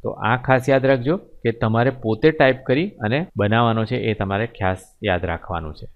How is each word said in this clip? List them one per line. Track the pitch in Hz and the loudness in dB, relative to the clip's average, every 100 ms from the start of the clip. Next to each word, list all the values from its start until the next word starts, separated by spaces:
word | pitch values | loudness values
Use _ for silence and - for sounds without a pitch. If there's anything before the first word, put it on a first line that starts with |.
તો | 117 - 104 | -6 -4 -2
આ | 127 127 | -2 2
ખાસ | 131 127 | 2 4
યાદ | 135 135 | 2 4
રાખજો | 135 123 190 - - | 2 0 -4 -6 -4
કે | 117 113 | -4 -2
તમારે | 117 113 127 127 | 0 2 0 0
પોતે | 110 110 156 | -4 2 2
ટાઈપ | 156 135 127 - | 4 2 2 0
કરી | 131 202 - 107 | 0 0 -4 -2
અને | 135 185 - | -2 -2 -2
બનાવવાનો | 101 113 120 113 110 | 2 4 2 2 -2
છે | 123 110 | -2 -2
એ | 104 | -2
તમારે | 98 98 117 - | -2 -2 -4 -2
ખાસ | 95 95 - _ 104 | -2 -2 -8 _ -2
યાદ | 90 87 | -2 -2
રાખવાનું | 80 - 85 78 - | -6 -6 -8 -8 -14
છે. | - | -18